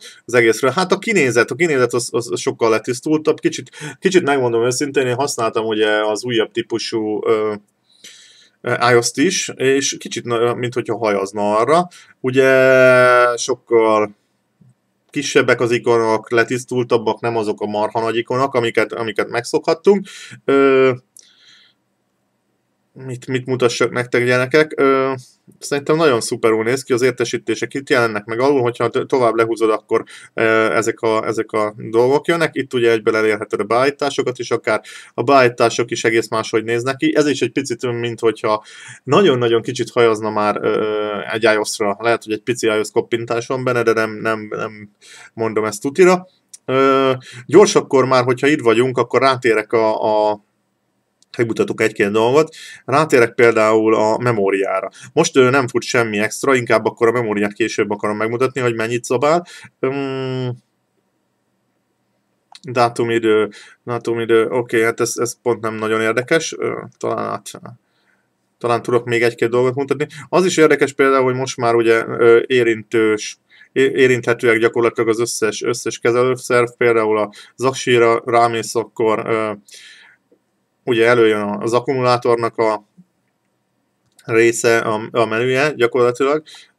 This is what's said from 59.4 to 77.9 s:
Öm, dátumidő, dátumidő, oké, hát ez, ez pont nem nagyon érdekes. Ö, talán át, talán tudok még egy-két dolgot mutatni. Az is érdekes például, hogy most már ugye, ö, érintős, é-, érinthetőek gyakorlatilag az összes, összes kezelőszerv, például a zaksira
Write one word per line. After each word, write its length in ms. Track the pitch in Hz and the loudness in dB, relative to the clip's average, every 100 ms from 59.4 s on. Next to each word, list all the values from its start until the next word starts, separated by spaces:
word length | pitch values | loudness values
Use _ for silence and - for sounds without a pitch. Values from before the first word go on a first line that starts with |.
| 175 - - _ | -2 -14 -20 _
Öm, 760 | 131 139 139 135 131 131 127 123 _ _ _ _ _ _ _ _ _ _ _ _ _ _ _ _ _ _ _ - | -4 -4 -6 -6 -6 -6 -6 -8 _ _ _ _ _ _ _ _ _ _ _ _ _ _ _ _ _ _ _ -20
dátumidő, 880 | - 123 117 117 120 117 113 107 104 - - - | -6 0 0 0 -2 0 2 2 0 -6 -20 -18
dátumidő, 640 | - 120 117 117 113 113 110 | -10 -8 -4 -4 2 2 2
oké, 340 | 127 120 120 | -2 -2 0
hát 160 | 113 120 | 0 0
ez, 140 | 117 - | -4 -4
ez 220 | 120 - | -6 -4
pont 200 | - 113 | -4 -2
nem 140 | 110 110 | -4 -6
nagyon 260 | 107 110 | -4 -2
érdekes. 540 | 110 113 123 160 - - | -2 -2 0 -2 -2 -6
Ö, 140 | 120 117 117 - | -6 -8 -12 -10
talán 280 | 117 113 107 | -6 -6 -6
át, 260 | 107 - - - 123 _ _ _ _ _ _ _ _ | -8 -12 -18 -20 -20 _ _ _ _ _ _ _ _
talán 240 | 120 117 | -4 -2
tudok 240 | 110 123 120 | 0 -2 0
még 180 | 117 | 0
egy-két 260 | 120 117 120 | 0 0 0
dolgot 260 | 120 127 127 | 0 0 -2
mutatni. 320 | 139 131 151 - - | -4 -4 -6 -12 -4
Az 160 | 160 180 | 0 0
is 120 | 175 | 4
érdekes 360 | 156 143 139 | 4 4 0
például, 300 | - 135 135 | 0 2 2
hogy 120 | 127 127 | 0 -2
most 220 | 127 - | -6 -4
már 180 | 120 117 | 0 2
ugye, 280 | 113 113 113 | 2 2 0
ö, 340 | 127 120 117 - | 2 6 6 4
érintős, 880 | 127 117 110 107 117 110 107 - - _ _ _ | 0 0 -2 -2 0 0 0 -6 -16 _ _ _
é-, 200 | - 131 - | 0 0 4
érinthetőek 640 | 131 123 117 120 123 113 | 2 2 -2 0 2 2
gyakorlatilag 520 | 117 123 117 - 113 | 2 0 -2 0 0
az 100 | 110 | 0
összes, 420 | 117 - 110 104 | -2 -2 -4 -4
összes 380 | - 120 - - | -6 -6 -6 -4
kezelőszerv, 680 | 127 120 127 127 - 123 117 - | 0 2 0 -2 0 0 0 0
például 400 | 120 113 107 107 | 2 2 2 0
a 140 | 104 - - - | -2 -6 -20 -4
zaksira 680 | 123 131 - | -4 -2 0